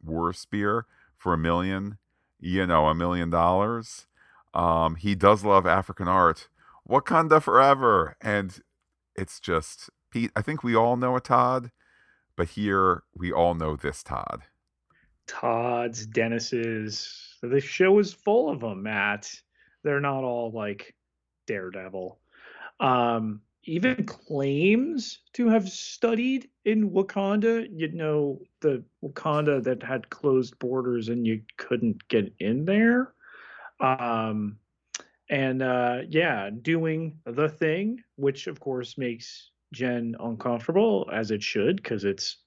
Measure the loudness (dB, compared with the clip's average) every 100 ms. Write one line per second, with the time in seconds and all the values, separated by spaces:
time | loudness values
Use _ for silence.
0 | -8 -4 -2 -4 -8 -4 0 -2 -4 _
1 | _ _ -2 0 2 0 0 -4 -6 -12
2 | _ _ _ _ -4 -2 4 4 6 4
3 | 0 0 0 2 4 4 2 -4 -10 -18
4 | -20 _ _ _ _ 0 2 4 2 0
5 | -2 4 6 6 6 4 6 2 0 -6
6 | 0 4 4 4 -6 _ _ _ 0 0
7 | 2 2 6 4 6 6 6 6 6 4
8 | 2 -4 -2 -2 -2 -10 _ _ _ _
9 | _ -10 -10 -10 -2 -2 -2 -12 -20 _
10 | _ -4 -2 -2 -4 -4 2 4 4 2
11 | 0 -2 2 4 4 0 -4 -16 _ _
12 | _ _ _ -6 -4 -2 0 4 4 2
13 | -2 -10 -4 2 2 2 -2 -4 -6 -8
14 | -8 -8 -8 -12 -14 _ _ _ _ _
15 | _ _ -16 -6 -2 0 0 -2 -4 -8
16 | -6 -2 0 -2 -4 -4 -4 -4 -6 -10
17 | -12 -16 -20 -14 -2 -2 -2 2 6 6
18 | 4 -2 0 2 2 -2 -6 -8 -6 -2
19 | -2 -2 -8 -18 _ _ _ _ -2 0
20 | 0 -2 -2 -4 -4 -6 -8 -8 -14 _
21 | _ _ _ _ -8 -8 -6 -12 -12 -10
22 | -10 -14 _ _ -20 -20 -20 _ 0 2
23 | 2 0 -2 -8 _ _ -8 -2 0 0
24 | -4 -8 _ -4 -2 2 4 4 2 -4
25 | -8 -14 _ -2 2 2 2 -8 -14 -2
26 | 0 0 0 -2 -6 _ 0 2 2 0
27 | 0 -2 0 2 2 0 -4 -6 -6 -2
28 | 0 0 0 -4 -12 _ 0 0 -6 _
29 | -12 -6 -2 0 2 2 0 -4 -4 -8
30 | -8 -4 2 2 0 -6 -4 -2 -2 -2
31 | -2 -2 -2 -2 -6 -16 -4 -2 0 -2
32 | 0 0 0 -4 -2 -2 0 2 4 2
33 | 0 _ -20 -20 -20 -20 -20 _ 0 0
34 | -2 -2 -2 -2 -4 -8 _ _ _ -16
35 | -16 _ _ -2 0 0 0 0 0 -2
36 | -2 0 0 -2 -6 -8 -2 0 0 -2
37 | -4 -10 -8 -2 -2 0 -2 0 -2 -6
38 | -12 -4 -2 -2 -8 -10 -8 -8 -8 -8
39 | -8 -8 -12 -20 -20 _ _ -6 -4 -2
40 | -4 -6 -8 -6 -2 -2 0 2 2 2
41 | -2 -4 -2 -2 -2 0 0 0 -2 -2
42 | -2 -2 -6 -10